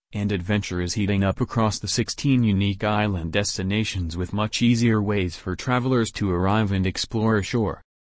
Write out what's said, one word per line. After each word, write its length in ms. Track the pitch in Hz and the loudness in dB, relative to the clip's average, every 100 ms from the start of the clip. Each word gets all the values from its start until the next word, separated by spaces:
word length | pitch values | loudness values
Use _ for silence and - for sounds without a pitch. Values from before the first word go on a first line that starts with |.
| _ | _
and 180 | 107 104 | -4 -2
adventure 500 | 101 87 104 - 90 | -2 0 -2 0 -2
is 140 | 87 107 | -2 0
heating 280 | 98 101 | 0 2
up 160 | 95 92 | 2 0
across 380 | 117 - 110 - | -2 0 0 0
the 100 | 104 | -2
sixteen 540 | - 113 - 143 131 | -2 -2 -2 2 4
unique 400 | 113 98 101 98 | 4 4 2 0
island 480 | 107 104 104 95 82 | 0 0 0 -2 -2
destinations 880 | 101 104 - 92 104 107 95 82 85 | -2 -2 -2 -2 -2 -2 -4 -4 -4
with 160 | 90 | -4
much 300 | 101 107 - | -2 -4 2
easier 360 | 120 117 117 110 | 2 4 4 2
ways 360 | 101 101 90 - | 2 0 -2 -4
for 200 | - 90 | -6 -6
travelers 540 | - 127 127 127 113 | -2 -2 0 0 0
to 180 | - 101 | -2 0
arrive 400 | 87 92 107 104 | 2 2 2 2
and 160 | 98 92 | 0 0
explore 500 | - - 113 113 107 | -2 -4 0 2 2
ashore. 460 | 92 123 101 - - _ | 0 0 -2 -4 -14 _